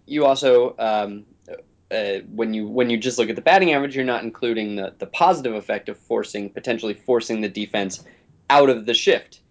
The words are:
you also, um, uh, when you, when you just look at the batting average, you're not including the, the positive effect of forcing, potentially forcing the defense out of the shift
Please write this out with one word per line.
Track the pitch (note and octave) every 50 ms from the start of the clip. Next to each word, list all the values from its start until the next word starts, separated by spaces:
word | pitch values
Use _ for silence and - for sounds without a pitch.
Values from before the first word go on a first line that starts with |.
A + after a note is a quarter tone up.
| _
you | - C#3+ D3+ D3
also, | C3+ C3+ C3+ C#3+ C3 B2 B2 B2 A#2+ -
um, | - A2+ A2 G#2+ G#2+ G#2 G2+ G2+ G#2 G#2 _ _ _ _ - - - - _ _ _ _ _
uh, | F#2+ A2 G#2 G2+ G2 F#2+ - - G#2+
when | A2 A2+ A2 A2
you, | A2 G#2+
when | G#2+ A2 B2+ B2 A#2+
you | A#2
just | A2 G#2+ B2+ A#2+
look | A#2+ A#2 -
at | G#2+
the | -
batting | - D#3+ F3+ G3 F#3+ E3+ D3+
average, | C#3 C#3 C#3+ C3+
you're | C3+ C3
not | B2+ A#2+ G#2+ F#2
including | A2+ A2 - - A#2 A2+ A2 G#2+ G#2 G#2
the, | G2+ F#2+ F#2+ - _
the | G2+
positive | - - - F3 F3+ F#3 D#3 C3 A#2+ A2
effect | G#2 G2+ - G#2+ G2+ - -
of | G2+
forcing, | - _ _ A#2 A2 G2+ - - G#2 G2+ G2
potentially | - - - B2+ A#2 A2 A2 G#2+ G2+
forcing | - _ - B2 A#2 A2+ - A#2 A2
the | G#2+ G2+
defense | F#2+ G#2+ G#2 - - G#2+ G2 F#2+ - - - - _ _ _ _ _ _ _ -
out | C#3 C#3+ C#3+ C3+
of | B2+ A2+ G#2
the | A#2+ A#2
shift | - - - D3+ G#2 - _ - _ _ _